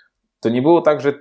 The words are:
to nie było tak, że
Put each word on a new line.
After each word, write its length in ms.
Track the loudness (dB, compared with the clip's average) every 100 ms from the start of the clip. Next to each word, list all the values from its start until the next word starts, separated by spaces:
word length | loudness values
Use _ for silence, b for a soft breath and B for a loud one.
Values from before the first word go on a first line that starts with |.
| B _ _ _
to 100 | -4
nie 120 | -2
było 200 | 2 2
tak, 200 | 2 0
że 120 | -4 -6